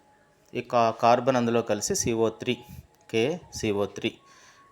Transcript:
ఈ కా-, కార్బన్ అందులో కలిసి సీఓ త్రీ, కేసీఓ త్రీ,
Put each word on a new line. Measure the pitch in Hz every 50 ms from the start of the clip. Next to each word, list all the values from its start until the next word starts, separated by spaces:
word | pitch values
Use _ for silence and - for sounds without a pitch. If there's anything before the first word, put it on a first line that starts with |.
| _ _ _ _ _ _ _ _ _ - -
ఈ | 123
కా-, | - - 123 120 117 113 113 -
కార్బన్ | 123 117 120 123 123 135 131
అందులో | 123 120 117 117 120
కలిసి | 113 - 104 104 - - 196
సీఓ | - - 123 113 113 113 110
త్రీ, | 110 - 120 127 120 - - - - - - _ _ _ _ -
కేసీఓ | - 113 117 143 175 175 - - - - - 110 98 101 101
త్రీ, | 95 - 107 113 113 - - _ - - - - - - _ - _